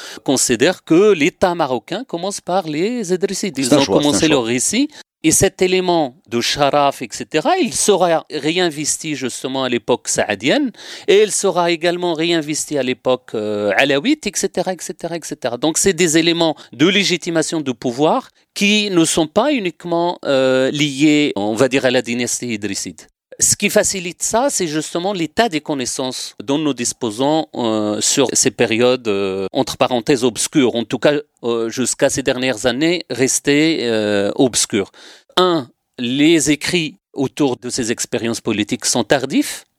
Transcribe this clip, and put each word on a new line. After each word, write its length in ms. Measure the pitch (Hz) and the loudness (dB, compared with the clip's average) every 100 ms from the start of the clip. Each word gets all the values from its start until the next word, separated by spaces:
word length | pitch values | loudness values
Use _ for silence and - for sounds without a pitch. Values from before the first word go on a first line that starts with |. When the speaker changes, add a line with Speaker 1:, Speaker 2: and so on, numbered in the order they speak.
| - - | -18 -10
Speaker 1:
considère 600 | - 131 - 113 151 185 | -2 0 0 2 2 0
que 280 | - 160 208 | 2 4 6
l'État 420 | 180 156 - 185 175 | 4 0 0 -2 0
marocain 480 | 147 123 - 190 262 | -2 -2 -6 -10 -8
commence 340 | 170 185 196 | -8 -8 -8
par 280 | - 185 160 | -4 -2 -2
les 440 | 147 196 247 175 | -4 -2 -4 -4
Idrissides. 460 | 180 190 190 202 262 | -2 -2 -4 -6 -2
Ils 80 | 262 | 2
Speaker 2:
C'est 80 | |
un 40 | 262 | 2
Speaker 1:
ont 20 | |
Speaker 2:
choix, 140 | 139 190 | 4 2
c'est 40 | |
un 40 | |
Speaker 1:
commencé 160 | 147 190 160 | 2 2 2
Speaker 2:
choix. 20 | |
Speaker 1:
leur 160 | 143 113 | 2 2
récit. 420 | 123 - 220 294 - - _ 160 | 0 0 0 -2 -4 -20 _ 0
Et 60 | |
cet 300 | - 196 - | 2 2 2
élément 560 | 185 185 180 170 139 127 - | 0 2 2 0 0 -6 -6
de 120 | 120 | -4
sharaf, 600 | - 147 139 147 139 - | -2 0 2 4 2 0
et 60 | 123 | -10
cetera, 420 | - - 156 254 370 | -10 -4 -2 0 0
il 160 | 247 | 0
sera 520 | 127 - 190 175 160 - | 0 2 4 4 2 -2
réinvesti 840 | 151 139 175 180 147 143 - 160 139 | -6 -2 0 0 -2 -6 -6 -6 -6
justement 480 | 123 - 135 135 | -6 -6 -6 -4
à 60 | 131 | -2
l'époque 400 | 120 - 123 - | -2 0 -2 0
saadienne, 600 | - 101 104 123 240 269 - - - - | -2 -2 0 0 0 0 -6 -18 -10 2
et 160 | 190 | 4
il 80 | 214 | 4
sera 400 | - 202 170 175 | 0 0 0 0
également 420 | 170 175 175 180 | 0 0 -2 -2
réinvesti 640 | 156 170 170 147 147 - 147 | -2 0 0 -2 -6 -4 -4
à 60 | |
l'époque, 460 | 127 127 131 127 - | -2 -2 -2 -2 -2
euh, 380 | 117 107 104 104 98 | -6 -4 -2 0 2
alawite, 500 | 139 139 147 311 202 | 2 2 0 -2 -2
et 60 | - | -4
cetera, 380 | 190 - 180 | -4 -4 -4
et 40 | 185 | -6
cetera, 340 | - 180 170 170 | -10 -10 -8 -8
et 60 | |
cetera. 320 | - 151 123 120 | -10 -6 -6 -2
Donc 200 | 151 156 | -2 2
c'est 160 | 196 | 0
des 240 | 165 180 160 | 2 2 4
éléments 400 | 165 170 170 147 - | 2 2 0 0 -8
de 140 | 120 170 | 0 2
légitimation 720 | 202 165 175 - 165 156 165 | 4 0 -2 -2 -2 -2 -2
du 120 | 135 | -4
pouvoir 540 | 120 131 120 151 247 - _ _ | -4 -4 0 2 2 -4 _ _
qui 360 | - 202 214 208 | -2 2 2 2
ne 140 | 175 160 | 2 2
sont 220 | - 156 | 2 0
pas 260 | 208 269 | 2 2
uniquement, 640 | 277 185 - 175 170 175 - - | 0 -2 -8 -4 -2 -2 -2 0
euh, 440 | 135 131 131 131 | 2 4 2 2
liés, 600 | 143 147 135 151 147 147 98 | 0 -2 2 4 4 2 0
on 160 | 104 110 | -2 2
va 140 | 135 | 2
dire, 160 | 131 123 | 2 2
à 60 | |
la 100 | 127 | 0
dynastie 520 | 117 120 120 - 123 110 | 0 -4 -4 -4 -6 -6
idrisside. 440 | 101 98 95 - - _ _ - | -6 -6 -10 -14 -20 _ _ -4
Ce 160 | - - | -2 0
qui 160 | 202 | 2
facilite 500 | 208 185 190 175 - | 2 2 -2 -8 -8
ça, 280 | - 220 277 | -2 0 0
c'est 160 | - 175 | -2 -2
justement 440 | 156 - 170 185 | -4 -4 -4 -4
l'état 380 | 196 160 - 233 | -4 -4 0 0
des 100 | 156 | 0
connaissances 760 | - 143 123 - 131 127 - - | -4 -4 -4 -4 -6 -6 -12 -12
dont 160 | 117 147 | -4 -2
nous 160 | 151 131 | 0 -2
disposons, 720 | - - 117 104 139 156 151 - | -4 -4 -4 0 0 0 -2 -4
euh, 440 | 117 110 107 107 | 0 0 0 -2
sur 280 | - - 127 | 0 2 2
ces 180 | - 135 | 2 0
périodes, 560 | 101 117 110 123 127 113 | 2 0 2 2 2 0
euh, 400 | 98 98 95 95 | -2 -2 -2 -4
entre 240 | - - - | -4 -4 0
parenthèses, 480 | 127 123 113 131 | 0 0 0 2
obscures, 520 | 123 110 - 156 123 113 | 2 -2 -2 2 2 0
en 80 | |
tout 160 | 117 131 | -4 0
cas, 140 | 156 147 - _ | 2 2 -4 _
euh, 240 | 117 117 113 | -4 -2 -2
jusqu'à 440 | 120 120 - 139 | -2 -4 0 0
ces 100 | 139 | 0
dernières 460 | 131 127 131 113 127 | -2 0 -2 0 -2
années, 380 | 120 160 175 - | 0 0 -2 -4
restées, 680 | 117 131 - - 143 160 165 | -2 0 0 0 2 2 0
euh, 480 | 120 110 104 101 101 - | -2 0 0 0 0 2
obscures. 560 | 127 - - 107 95 - - - _ - | 0 2 -2 -2 -2 -8 -20 -20 _ 0
Un, 320 | 185 165 120 _ _ - | 2 2 -4 _ _ -8
les 540 | 120 135 151 165 139 | -4 2 4 4 4
écrits 460 | 147 - 180 156 - _ | 0 0 -2 -2 -8 _
autour 440 | - 127 - 143 123 | -6 -4 0 0 0
de 140 | 123 | -6
ces 200 | 123 113 | -4 -4
expériences 480 | 117 - 117 113 113 | -4 -4 -4 -4 -4
politiques 460 | - 104 104 127 - | -4 -2 -2 -4 -2
sont 180 | - | -2
tardifs, 600 | 113 143 135 220 285 - - | 2 2 2 -2 -2 -6 -16